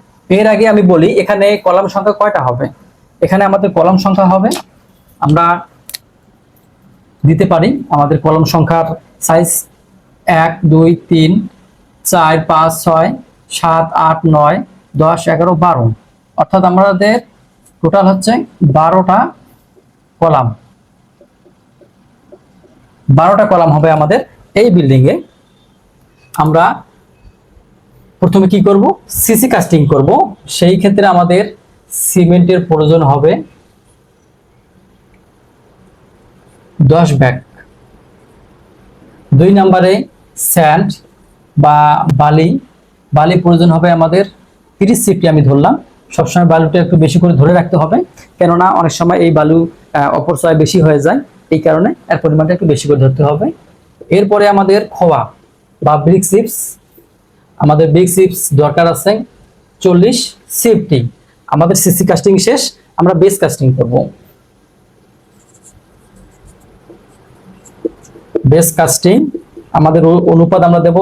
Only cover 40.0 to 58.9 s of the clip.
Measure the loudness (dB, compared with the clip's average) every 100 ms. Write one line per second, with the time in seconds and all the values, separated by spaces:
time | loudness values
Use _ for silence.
40 | -4 _ _ -12 -4 0 2 2 -2 -8
41 | _ _ _ _ _ 0 2 4 2 0
42 | 0 0 2 2 0 -2 -8 _ _ _
43 | _ 0 2 0 2 2 2 2 2 2
44 | 2 0 -2 -8 _ _ _ -2 0 0
45 | 0 0 0 2 2 2 2 -2 -8 _
46 | _ -6 -2 0 2 2 0 0 0 0
47 | 2 2 2 2 2 2 0 -2 -2 -2
48 | -4 -12 -14 -4 0 2 0 0 -2 -2
49 | -2 0 0 2 2 0 -2 -8 _ -4
50 | -2 -2 -4 -2 0 0 0 2 2 2
51 | 0 -2 -6 _ -6 -2 0 0 -2 -4
52 | -6 -4 -2 -2 -2 -2 -2 -2 -2 0
53 | 0 0 -2 -2 -4 -8 _ _ _ -20
54 | -4 -2 0 2 2 2 2 0 -2 -2
55 | 0 0 -4 -12 _ _ _ _ -2 0
56 | 2 0 0 -2 -2 -8 -14 -16 _ _
57 | _ _ _ _ _ -4 0 0 2 2
58 | 0 0 0 -2 -4 -2 0 0 -2